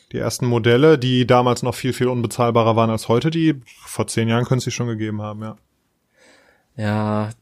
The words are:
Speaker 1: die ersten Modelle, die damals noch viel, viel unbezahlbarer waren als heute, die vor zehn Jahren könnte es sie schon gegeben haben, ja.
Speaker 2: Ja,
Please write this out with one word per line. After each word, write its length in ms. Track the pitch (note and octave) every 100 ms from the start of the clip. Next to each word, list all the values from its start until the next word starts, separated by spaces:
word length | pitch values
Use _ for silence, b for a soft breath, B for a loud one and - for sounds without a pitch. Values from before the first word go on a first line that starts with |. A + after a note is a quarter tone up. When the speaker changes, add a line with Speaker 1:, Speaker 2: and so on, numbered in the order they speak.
| b
Speaker 1:
die 60 | A#2+
ersten 300 | A#2 - B2
Modelle, 500 | A#2+ A#2 A#2+ D#3 D3+
die 280 | B2+ B2+ A#2+
damals 380 | B2 B2 B2
noch 120 | B2+ -
viel, 180 | C3
viel 140 | - B2+
unbezahlbarer 680 | B2 A2+ - A#2+ A#2 A2+ A2
waren 140 | A2+
als 180 | A2 -
heute, 220 | A#2 D#3
die 320 | E3 D#3+ C#3+ - - -
vor 220 | - A2
zehn 200 | - A2+
Jahren 160 | A2+ B2
könnte 120 | B2+
es 40 | B2
sie 60 |
schon 160 | - A#2+
gegeben 340 | A2 G#2+ G#2+
haben, 200 | G#2+ G#2
ja. 120 | A2 G#2+ _ _ _ _ _ b b b b b b -
Speaker 2:
Ja, 520 | G#2+ G#2+ G#2+ G#2+ G#2+ -